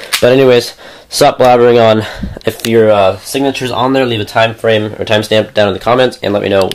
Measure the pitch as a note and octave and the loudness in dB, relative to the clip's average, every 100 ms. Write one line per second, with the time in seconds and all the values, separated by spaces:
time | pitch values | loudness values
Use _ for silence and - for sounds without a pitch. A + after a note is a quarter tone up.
0 | - - B2 C3 C3 A#2+ - - - - | -10 -2 2 4 4 2 0 -12 -20 -20
1 | - - C#3+ - B2+ B2 A#2+ A#2+ A2+ A2 | -12 0 0 2 2 4 4 4 4 2
2 | G#2 - - - - - A#2 A2+ G#2+ G#2 | -2 -10 -12 -8 -8 -8 -2 2 4 4
3 | F#2+ G2 - C3+ C#3 C3 B2 A2+ B2+ C3+ | 2 -2 -6 -4 -4 -4 -6 -4 -2 0
4 | B2 A2+ G2+ A2+ A2+ A2 A2+ A2 G#2+ G#2 | -2 -4 -4 -2 -2 0 0 0 -2 -6
5 | G2+ G#2+ A2 A2 G2+ - G#2 F#2 A2+ B2+ | -4 -2 0 -2 0 -2 -2 -2 -2 0
6 | B2+ - G#2 G2+ G2+ G2 F#2 | 0 -2 -4 -2 0 0 -2